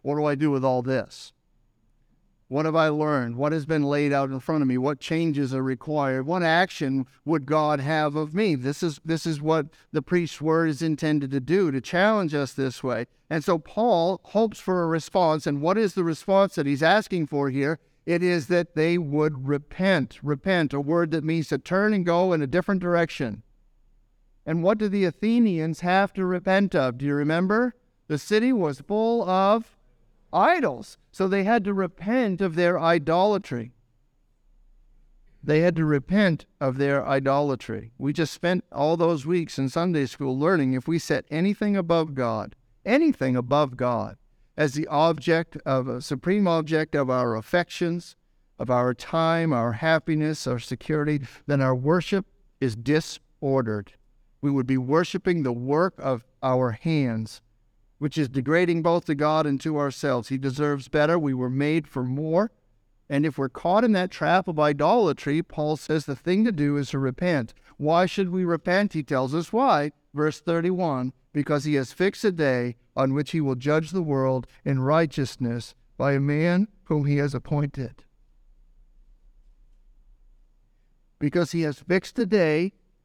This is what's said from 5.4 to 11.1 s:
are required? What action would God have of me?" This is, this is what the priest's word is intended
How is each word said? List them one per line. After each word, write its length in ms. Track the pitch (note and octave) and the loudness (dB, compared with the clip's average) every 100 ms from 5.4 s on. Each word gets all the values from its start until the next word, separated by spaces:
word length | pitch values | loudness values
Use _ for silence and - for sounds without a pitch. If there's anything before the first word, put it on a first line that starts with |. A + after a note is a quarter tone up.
| C3+ | -2
are 100 | C3 | -2
required? 600 | C3 B2+ D#3+ D3+ C#3 C3 | -4 -6 -4 -4 -2 -2
What 200 | C#3 F3+ | -2 -2
action 600 | E3 E3+ F#3 - C#3 C3+ B2+ _ | 2 2 0 -2 -2 -2 -4 _
would 220 | D3 D#3+ C3+ | -2 -2 0
God 340 | D#3 D3+ D3 | 0 2 0
have 340 | C#3 D#3 D3+ | 0 0 0
of 180 | D3+ D3+ | -2 -4
me?" 220 | F3 A3 | -2 0
This 300 | C#3 C3 D3 | 0 -2 -4
is, 160 | E3+ C#3+ | -4 -6
this 220 | D#3+ D#3+ E3 | -6 -4 -4
is 140 | D3 | -4
what 280 | D3+ D#3+ C#3+ - _ | 0 -2 -2 -12 _
the 120 | D#3 | -6
priest's 380 | - F3+ E3 - | 0 0 -2 -4
word 280 | D#3 D#3+ E3 | 0 2 0
is 140 | C3+ | 0
intended 500 | D#3+ D3 D#3 | -2 -2 0